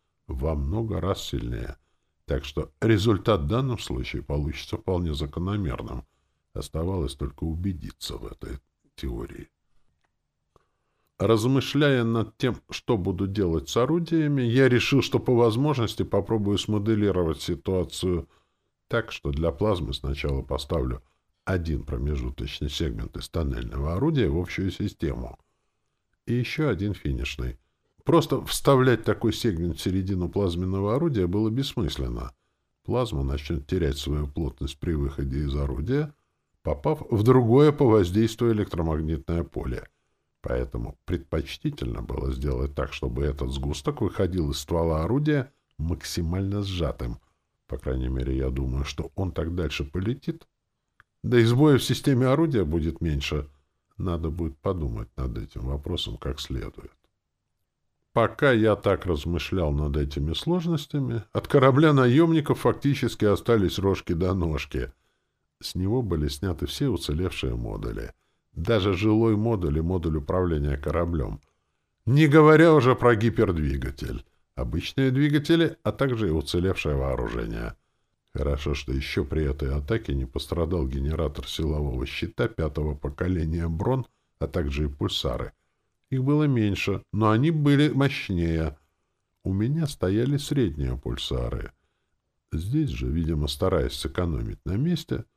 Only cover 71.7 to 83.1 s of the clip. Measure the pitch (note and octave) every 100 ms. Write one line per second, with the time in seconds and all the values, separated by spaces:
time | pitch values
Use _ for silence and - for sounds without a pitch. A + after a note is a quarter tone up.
71.7 | _ _ _ - C3+ D#3 D3+ D3+ D#3 E3
72.7 | D#3 B2+ B2 B2 A2+ A#2 A2 G#2 F2 D2+
73.7 | C2 B1+ - - A1+ - _ _ - A#1
74.7 | D#2+ - - C3 C3 D3 D3 D3 E3 E3
75.7 | - - - C#3+ A#2+ G#2 D#2+ D2+ F2+ F2+
76.7 | F2+ - D2 C2+ B1+ A#1 A#1 A1+ A1 A1+
77.7 | - _ _ _ _ _ - C#2+ C#2+ D2+
78.7 | C#2+ - C2+ C2+ - D#2+ D#2 D2 C#2 C#2
79.7 | C#2 C#2+ A2+ - C#2 B1+ - - D#2+ E2
80.7 | F2 C#2 C2+ C#2 D#2 D#2 D2 - - D#2+
81.7 | D2 D2 B1 C2 - E2 - A#2+ - D#2+
82.7 | D2+ D2+ C#2+ C#2+